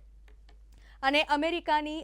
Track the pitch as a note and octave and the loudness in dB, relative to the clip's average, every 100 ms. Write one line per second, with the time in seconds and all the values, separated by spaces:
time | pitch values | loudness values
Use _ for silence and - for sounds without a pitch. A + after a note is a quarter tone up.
0 | - - - - - - - - - - | -14 -20 -20 -20 -20 -20 -20 -20 -20 -4
1 | C4+ C#4+ D#4 D4 D#4+ E4+ E4 D4+ D4+ D#4 | 0 2 2 0 0 -2 0 -2 -2 -8